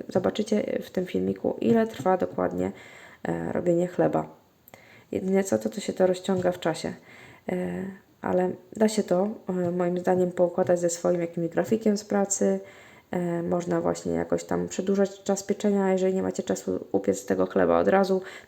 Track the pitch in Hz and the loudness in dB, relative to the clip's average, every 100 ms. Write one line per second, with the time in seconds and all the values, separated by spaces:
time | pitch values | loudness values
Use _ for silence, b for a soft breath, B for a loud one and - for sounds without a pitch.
0 | - 190 190 - 214 208 - - - - | -2 0 0 0 0 0 0 -4 -4 -6
1 | 185 185 185 196 - - 226 233 220 - | -4 -2 -2 -2 -2 0 2 2 2 -2
2 | 185 185 180 - 180 175 185 B B B | 0 2 0 -2 -2 0 -4 B B B
3 | B B - 170 165 - 175 170 175 - | B B -6 -4 -4 -2 0 2 0 0
4 | 160 160 156 - _ _ _ B B B | 0 0 -4 -10 _ _ _ B B B
5 | B - 190 190 190 220 214 208 - 190 | B -4 0 0 2 0 -2 -6 -6 2
6 | 185 180 - 185 180 180 175 160 - 185 | 2 2 0 0 0 0 -2 -2 -6 -8
7 | B B B B - 180 180 180 190 190 | B B B B -6 -4 -4 -6 -8 -12
8 | - _ 196 185 185 180 - - 214 214 | -20 _ 0 2 2 -2 -10 2 2 2
9 | 196 180 202 226 - 180 175 180 175 175 | 2 2 2 -2 -4 -2 0 0 0 0
10 | 180 180 180 175 175 180 185 175 175 - | 2 2 2 2 2 2 2 2 2 0
11 | 180 175 170 170 165 170 175 220 220 202 | 0 0 0 -2 -2 -2 0 2 2 0
12 | - 202 196 - 196 196 196 B B B | 0 0 0 0 0 0 -4 B B B
13 | _ 180 175 170 170 175 175 170 170 170 | _ -4 -2 -2 0 -2 0 0 0 -2
14 | - 165 165 170 - 175 - - 190 196 | -2 -2 0 -2 -2 -4 -2 -4 0 2
15 | 196 - - 196 - 202 208 202 190 190 | 2 0 -4 -4 -2 -2 0 2 2 2
16 | 185 190 185 185 - 190 - - - - | 2 0 -2 -4 -4 -4 -2 -6 -2 -2
17 | - 92 - 92 92 98 90 85 196 196 | 0 -2 -2 0 0 2 4 4 6 4
18 | 185 185 185 B | 4 0 -4 B